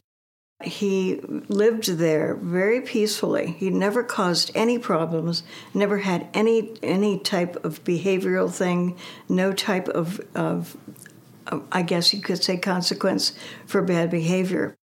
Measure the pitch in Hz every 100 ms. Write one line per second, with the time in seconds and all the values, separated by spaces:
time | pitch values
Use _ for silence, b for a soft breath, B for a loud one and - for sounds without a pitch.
0 | _ _ _ _ _ - 170 - 202 190
1 | 185 - - 147 - 202 220 226 202 165
2 | 165 156 - - 175 180 196 247 254 226
3 | 214 - 170 - - 170 190 185 196 220
4 | 233 - 180 160 - - 226 233 233 165
5 | 165 165 165 170 - B B 190 202 202
6 | 190 175 - 190 220 226 220 - 127 180
7 | 208 190 - 185 175 - 165 156 - 170
8 | 190 185 190 185 185 - 180 175 180 175
9 | B B B 185 190 190 - 185 175 -
10 | 165 208 - - 165 175 170 - - -
11 | - - - - - 151 - 180 170 175
12 | 170 202 - 185 - 180 196 180 175 202
13 | 190 - - - B B B 202 180 170
14 | 170 175 165 185 185 185 - - _